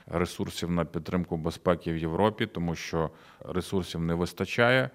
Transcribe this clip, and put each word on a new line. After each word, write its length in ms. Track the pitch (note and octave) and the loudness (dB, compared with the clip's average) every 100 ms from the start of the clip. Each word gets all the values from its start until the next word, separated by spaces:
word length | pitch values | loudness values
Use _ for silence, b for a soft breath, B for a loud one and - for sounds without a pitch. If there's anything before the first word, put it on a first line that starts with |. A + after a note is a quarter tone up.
| B | B
ресурсів 640 | F2 F2 - - - E2+ | 0 0 -2 -6 -4 0
на 140 | E2+ | 0
підтримку 520 | D#2+ E2 - F#2 E2 E2 | 0 -4 -2 -2 0 -2
безпеки 560 | E2 - F#2 E2+ E2+ | -2 0 2 2 0
в 40 | D#2+ | -2
Європі, 480 | D#2+ E2 G#2+ - | 0 2 2 2
тому 300 | A2+ E2+ F2 | -4 -2 -2
що 340 | E2 - E2 D#2+ - B B - | -4 -2 0 0 -4 B B -6
ресурсів 520 | F2 - G2 F2 E2+ | -4 -2 -2 -2 -2
не 120 | E2 | 0
вистачає, 760 | E2+ F2 - G2 - A#2 B2+ C3 | 0 -2 -2 -2 4 4 4 2